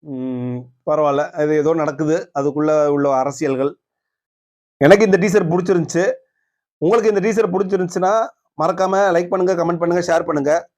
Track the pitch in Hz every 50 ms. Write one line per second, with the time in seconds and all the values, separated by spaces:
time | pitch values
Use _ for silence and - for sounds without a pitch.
0 | _ 151 139 127 127 131 127 123 123 123 123 123 123 - _ _ _ - 151 151
1 | 151 147 139 139 147 147 - 160 151 151 151 151 147 151 165 165 156 147 151 139
2 | 156 151 160 175 190 - _ 143 139 147 131 147 151 151 156 151 147 147 143 143
3 | 143 143 139 131 131 139 135 123 156 143 135 127 135 143 143 _ _ _ _ _
4 | _ _ _ _ _ _ _ _ _ _ _ _ _ _ _ _ 139 147 190 202
5 | 220 208 190 190 175 214 180 214 185 160 165 180 180 180 190 175 160 - - 165
6 | 180 196 - - _ _ _ _ _ _ _ _ _ _ _ _ - 165 214 233
7 | 214 220 208 196 180 220 220 208 220 196 175 190 202 185 190 190 185 180 - 190
8 | 175 185 208 220 226 - - _ _ _ _ - 156 165 190 180 190 185 196 190
9 | 202 196 175 170 175 175 180 185 180 180 190 170 170 170 170 170 170 170 175 180
10 | 175 170 165 165 170 165 156 147 139 143 151 170 175 - _